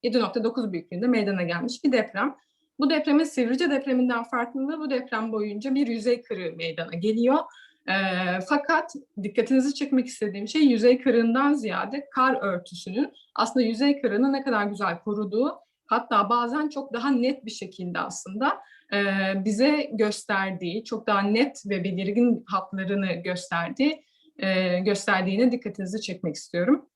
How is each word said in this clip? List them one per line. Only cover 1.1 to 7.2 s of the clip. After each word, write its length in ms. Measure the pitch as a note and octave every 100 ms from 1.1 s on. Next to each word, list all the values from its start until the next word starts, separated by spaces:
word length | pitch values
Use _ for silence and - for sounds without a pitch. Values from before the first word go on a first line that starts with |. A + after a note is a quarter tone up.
| A#3+ G3+ F#3
gelmiş 400 | E3+ E3+ A#3 -
bir 80 | D4
deprem. 440 | B3 G#3+ G3 C#4 - _ _ _ -
Bu 100 | C#4
depremin 340 | D#4 D4 D4
Sivrice 480 | D#4 - A#3 C4 E4+
depreminden 520 | C4+ C#4 B3+ B3 A#3
farklılığı 560 | A#3 B3 A#3+ C4 C#4 D#4
bu 100 | D4+
deprem 420 | B3+ B3+ A3 A3+
boyunca 440 | G#3+ G#3 G#3 C4+ C4+
bir 120 | A#3+
yüzey 340 | A3+ A#3+ A#3+
kırığı 340 | - G3 E3+ E3+
meydana 380 | E3 D#3+ E3
geliyor. 440 | E3+ G#3 A3+